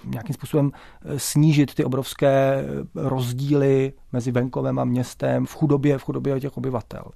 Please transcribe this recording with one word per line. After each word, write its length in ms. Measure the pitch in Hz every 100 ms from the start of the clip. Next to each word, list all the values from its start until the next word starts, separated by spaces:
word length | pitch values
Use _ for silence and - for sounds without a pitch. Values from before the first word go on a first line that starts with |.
| 127
nějakým 280 | 127 -
způsobem, 380 | 135 - 156 139 - - - -
eh, 140 | 143
snížit 540 | - 143 156 147 139
ty 120 | - 139
obrovské, 440 | 131 131 - 143
eh, 560 | 135 135 135 135 139 - -
rozdíly 960 | 135 131 120 123 139 143 139 135 135 - -
mezi 200 | 127 120
venkovem 480 | 123 127 143 131 131
a 40 |
městem 640 | 127 123 123 - 135 127 131
v 80 |
chudobě, 440 | - 156 143 147 139
v 60 |
chudobě 360 | - 135 131 135
těch 180 | 135 -
obyvatel. 460 | 131 127 - - -